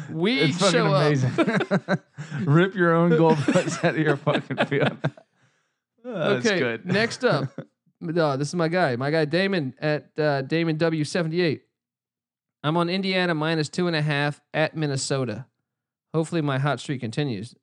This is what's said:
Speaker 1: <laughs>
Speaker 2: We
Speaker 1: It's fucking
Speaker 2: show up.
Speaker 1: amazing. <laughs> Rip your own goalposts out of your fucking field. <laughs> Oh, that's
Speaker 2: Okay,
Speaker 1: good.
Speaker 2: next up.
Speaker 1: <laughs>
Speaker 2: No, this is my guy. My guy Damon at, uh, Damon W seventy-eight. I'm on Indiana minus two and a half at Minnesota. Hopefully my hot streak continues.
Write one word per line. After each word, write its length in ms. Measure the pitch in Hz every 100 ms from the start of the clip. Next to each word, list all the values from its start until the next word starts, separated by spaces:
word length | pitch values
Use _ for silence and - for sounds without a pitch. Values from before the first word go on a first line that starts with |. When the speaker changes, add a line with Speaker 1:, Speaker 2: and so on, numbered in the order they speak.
Speaker 1:
<laughs> 60 | -
Speaker 2:
We 300 | 160 190 269
Speaker 1:
It's 180 | 160 175
fucking 140 | 190
Speaker 2:
show 220 | 165 160
up. 140 | 143 151
Speaker 1:
amazing. 920 | 143 127 - 302 220 - 190 - 185 -
<laughs> 320 | - - 147 175
Rip 280 | 156 190 190
your 180 | 175
own 180 | 165 170
goalposts 720 | 160 160 156 - 185 165 165
out 120 | 175 151
of 20 |
your 180 | 151 143
fucking 480 | - 151 - 131 -
field. 300 | 143 127 -
<laughs> 40 | - - - _ _ _ _ _ _ _ 233
Oh, 300 | 208 151 -
that's 100 | 226
Speaker 2:
Okay, 140 | 185
Speaker 1:
good. 260 | 123 113 180
Speaker 2:
next 380 | 196 226 - 247
up. 240 | 151 135
Speaker 1:
<laughs> 140 | - - _ _ _
Speaker 2:
No, 360 | 170 170 151 135
this 100 | 147
is 80 | 175
my 140 | 160
guy. 260 | 180 160 120
My 160 | 139
guy 140 | 160 151
Damon 480 | 165 196 190 135 -
at, 400 | 151 151 - -
uh, 240 | 151 139
Damon 340 | 135 160 165 156
W 260 | 165 160
seventy-eight. 600 | 147 185 160 170 170 123 - _ _ _ _ _ _ _ _ _
I'm 140 | 147 170
on 100 | 170
Indiana 460 | 190 190 185 180 156
minus 320 | 156 165 151
two 200 | - 175
and 80 | 160
a 60 |
half 380 | 151 143 147 - _
at 200 | 143 156 160
Minnesota. 680 | 151 135 - 139 123 107 - _ _ _ _ _ _
Hopefully 260 | 156 160 170
my 160 | 147 131
hot 200 | 147 127
streak 220 | - 131
continues. 520 | 113 131 147 101 120 -